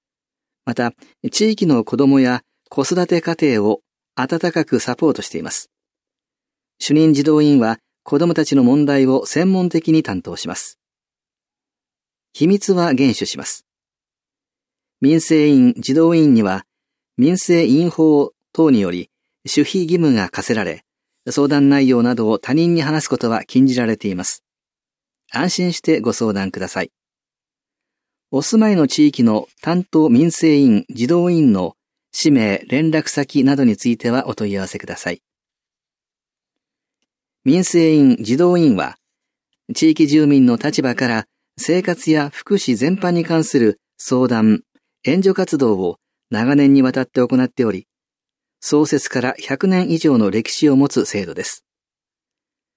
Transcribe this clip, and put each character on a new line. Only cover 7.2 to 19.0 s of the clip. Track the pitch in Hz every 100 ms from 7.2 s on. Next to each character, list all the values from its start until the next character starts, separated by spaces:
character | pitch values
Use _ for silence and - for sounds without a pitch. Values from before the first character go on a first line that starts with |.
童 | 143 151
委 | 151
員 | 143
は、 | 113 113 _ _
子 | - 143
ど | 170
も |
た | 160
ち | 151 139
の |
問 | 120 143
題 | 147 139 131
を | 131 -
専 | 147 185
門 | 190 180
的 | 165 160
に | 160
担 | 151 92
当 | - 87
し | 82
ま | 92
す。 | - - _ _ _ _ _ _ _ _ _ _ _ _ _ _ _
秘 | - 160
密 | 202 -
は | 180 170
厳 | 127 135
守 | 104 95
し | -
ま |
す。 | - - _ _ _ _ _ _ _ _ _ _ _ _ _ -
民 | 135 160
生 | - 160 147
委 |
員、 | 139 123 120
児 | 127
童 | 147 165
委 | 165
員 | 151
に | 117
は、 | 101 95 - _ _ _ _ -
民 | 139 185
生 | - 170 160
委 | 139
員 | 170
法 | - 160 147 139 _ _
等 | - 156
に | 117
よ | 92
り、 | 87